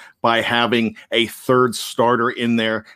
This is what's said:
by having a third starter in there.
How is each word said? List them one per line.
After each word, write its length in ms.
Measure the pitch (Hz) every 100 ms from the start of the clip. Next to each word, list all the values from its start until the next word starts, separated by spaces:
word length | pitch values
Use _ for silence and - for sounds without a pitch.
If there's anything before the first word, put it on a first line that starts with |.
| - _
by 200 | 117 113
having 560 | 113 120 117 117 113 110 -
a 160 | 117 113
third 480 | - - 127 127
starter 560 | - - - 120 123 117
in 240 | - 120
there. 320 | 117 110 110 -